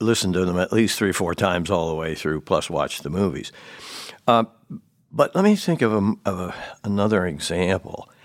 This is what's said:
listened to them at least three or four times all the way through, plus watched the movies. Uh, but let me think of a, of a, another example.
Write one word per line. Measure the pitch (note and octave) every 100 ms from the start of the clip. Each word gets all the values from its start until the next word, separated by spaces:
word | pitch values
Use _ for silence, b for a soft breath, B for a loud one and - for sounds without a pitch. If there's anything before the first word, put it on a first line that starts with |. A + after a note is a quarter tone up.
listened | G#2+ A2+ F#2+
to | F2 F2+
them | F2+
at | F#2
least | A2 G#2+ -
three | G2+
or |
four | F2+ F2
times | F2 G2 F2 E2+
all | F2+ E2
the | D#2+
way | D#2+ D2+
through, | D#2 D2+
plus | - E2+ -
watched | D#2 C2+ -
the | C#2+
movies. | F2 G2 C2+ - - B B B B B B -
Uh, | A#2 A2+ _ - - _ _ _
but | D3 C#3 F3
let |
me | G#3 G3+
think | - D#3+
of | A2+
a, | G#2+ G2+ - -
of | F#2
a, | F2+ - B -
another | G#2+ G2+ G#2 G#2+ F2+
example. | D2 - E2+ F2+ F#2+ - - - b